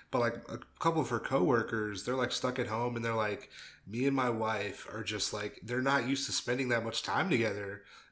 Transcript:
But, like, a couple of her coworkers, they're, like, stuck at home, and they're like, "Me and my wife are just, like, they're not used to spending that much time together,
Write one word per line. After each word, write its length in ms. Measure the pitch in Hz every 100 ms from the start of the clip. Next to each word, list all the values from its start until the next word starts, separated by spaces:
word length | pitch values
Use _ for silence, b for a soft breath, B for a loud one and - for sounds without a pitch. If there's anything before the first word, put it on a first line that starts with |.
| -
But, 100 | 131
like, 140 | 117 - -
a 100 | - - -
couple 220 | 165 160
of 80 | 127
her 100 | 117
coworkers, 840 | - 135 175 120 110 113 107 98
they're, 100 | - 131
like, 160 | 123
stuck 260 | - 127 123
at 80 | 107
home, 280 | 110 123 120
and 80 |
they're 100 | 117
like, 340 | 113 107 101 - B B B -
"Me 200 | 110 135
and 80 |
my 140 | 135 127
wife 560 | 113 110 107 101 92 -
are 100 | 107
just, 300 | 110 107 -
like, 260 | 107 104 -
they're 180 | 107 123
not 240 | 131 139 123
used 200 | 135 -
to 60 |
spending 360 | - - 127 127
that 160 | 120
much 180 | 110 110
time 260 | - 117 175
together, 520 | 135 113 101 101 101 B B B